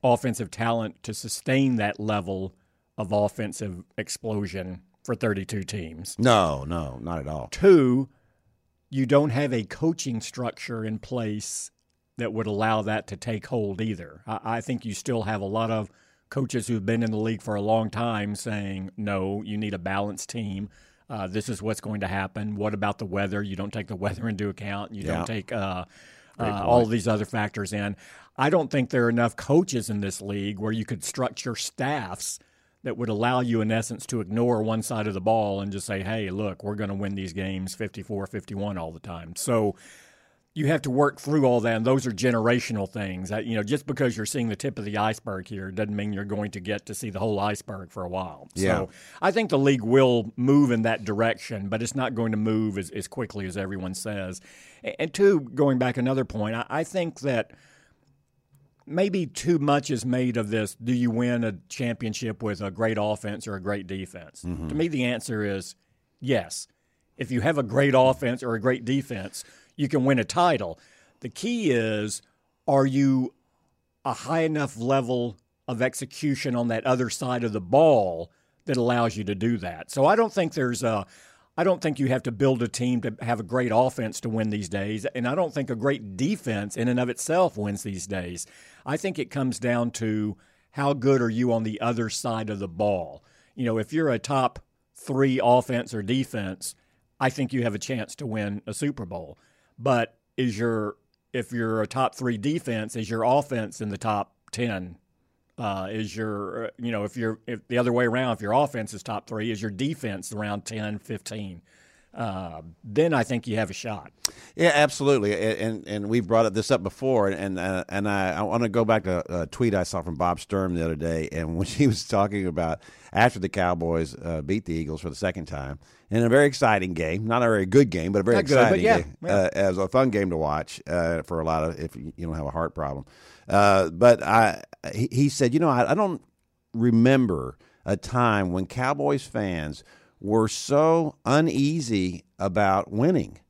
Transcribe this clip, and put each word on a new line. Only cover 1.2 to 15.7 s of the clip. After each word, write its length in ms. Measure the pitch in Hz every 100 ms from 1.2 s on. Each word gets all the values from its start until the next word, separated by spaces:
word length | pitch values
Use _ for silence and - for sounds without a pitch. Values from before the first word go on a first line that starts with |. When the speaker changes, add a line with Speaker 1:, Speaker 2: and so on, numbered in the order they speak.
| 110 - - 131 135 120
Speaker 1:
that 220 | 104 -
level 560 | 104 104 90 95 95 - _ _ _ -
of 120 | 98
offensive 720 | 104 104 - 107 87 104 90 - -
explosion 880 | 117 - 113 107 101 92 92 87 _ _
for 120 | -
thirty-two 480 | 120 113 98 95 107
teams. 520 | 92 107 82 82 90 -
Speaker 2:
No, 460 | 123 113 85 71
no, 340 | 69 85 73 65
not 180 | 69 82
at 60 | 69
all. 200 | 78 58
Speaker 1:
Two, 580 | - 196 180 131 123 135 _ _ _ _ _ _ _ _
you 160 | 135 127
don't 240 | 143 147
have 220 | 123 143
a 120 | 123
coaching 560 | 104 - 160 165 139 117
structure 640 | - - 123 - - 117
in 140 | 110 110
place 720 | - 127 110 107 - - - _ _ _ _ -
that 140 | 117
would 140 | 107 107
allow 360 | 101 113 110
that 240 | 104 107 -
to 80 | 95
take 300 | - 110 -
hold 340 | 123 104 95
either. 420 | 110 95 80 78 107
I, 140 | 110
I 160 | 113 117
think 240 | - 123
you 100 | 117
still 280 | 98 - 120
have 180 | 101 107
a 60 | 98
lot 240 | 110 113